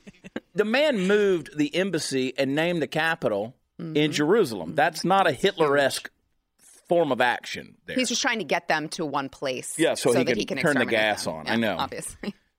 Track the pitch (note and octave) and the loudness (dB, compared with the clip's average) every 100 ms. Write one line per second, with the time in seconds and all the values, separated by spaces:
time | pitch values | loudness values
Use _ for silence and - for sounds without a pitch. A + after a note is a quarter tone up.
0 | - - - - - E3+ G#3 B3+ D4+ A3+ | -20 -20 -18 -16 -6 -2 2 2 4 2
1 | F#3 G#3 G3+ F3 C#3 D3+ D3 E3 G3 E3 | 2 4 4 2 -2 -2 0 0 -2 -2
2 | - C3+ B2+ - C3+ D3 E3 F3 C3+ D#3 | -2 -2 -2 0 0 0 0 0 -2 0
3 | E3 E3 C3 G2+ A2 - _ - E3+ D#3 | -2 0 -2 -2 -4 -10 _ -14 -4 0
4 | D3+ D3 D3+ A3+ D#3+ G#2 D#2+ D3+ D#3+ E3 | 0 2 2 4 2 -2 -4 0 0 0
5 | E3+ G3 F3+ B2+ F#3+ F3+ D3+ C#3+ C3+ - | 2 2 2 2 0 2 2 4 2 0
6 | - _ _ _ _ _ _ - - E3+ | -8 _ _ _ _ _ _ -20 0 2
7 | D#3 A#2 B2 G#2+ - F#2+ C2+ - - - | 4 2 2 0 -4 -12 -14 -18 -8 -4
8 | B3+ A#3+ C4+ A3+ D#3 F3 - D#3 D3 - | -2 0 -2 -2 -2 -4 0 -2 -2 -6
9 | D#3 C#3+ C3+ - C#3+ B2+ - - D#3 A#2 | -4 -4 -6 -6 -6 -6 -8 0 0 2
10 | C#3 B2 B2 A2 G#2 C#3+ D#3 C3+ B2 A2+ | 2 2 2 0 -2 -2 0 2 0 2
11 | G#2+ G2+ G#2 D#2+ D2+ A2+ A2 F2+ C3+ G2+ | 0 0 -4 -6 -4 -2 -2 -2 -4 -8
12 | - - - - _ | -14 -12 -12 -12 _